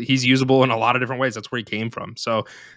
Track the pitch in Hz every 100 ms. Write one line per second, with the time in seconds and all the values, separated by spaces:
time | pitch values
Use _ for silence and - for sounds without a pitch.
0 | 117 131 123 131 131 131 127 113 113 123
1 | 123 127 131 107 - 120 107 107 113 110
2 | 104 117 - 110 - - -